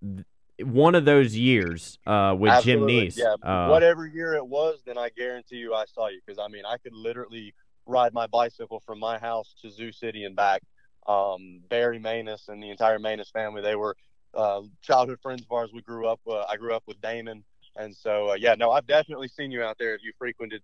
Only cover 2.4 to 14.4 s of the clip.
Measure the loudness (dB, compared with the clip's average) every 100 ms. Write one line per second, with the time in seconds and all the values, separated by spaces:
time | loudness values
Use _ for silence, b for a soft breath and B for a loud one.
2.4 | 6 6 6 4 4 4 2 0 0 0
3.4 | 0 2 6 8 8 4 -2 -6 -4 -4
4.4 | -2 -2 -2 -2 -8 -8 -6 -6 -8 -8
5.4 | -12 -12 -6 -4 -4 -6 -6 -6 -14 -12
6.4 | -12 -12 -10 -10 -12 -12 -8 -8 -10 -16
7.4 | -18 -20 _ _ -4 0 2 0 -2 0
8.4 | 0 -4 -14 -14 -14 -10 -6 -6 -6 -6
9.4 | -8 _ -20 -16 -16 -10 -10 -10 -8 -2
10.4 | 0 0 -4 _ _ _ -2 0 0 -4
11.4 | -10 -20 -6 -2 -2 -2 -6 -6 -6 -12
12.4 | -14 -16 -14 0 0 2 -2 -6 -8 -8
13.4 | -8 -6 -4 -2 -4 -6 _ _ _ -4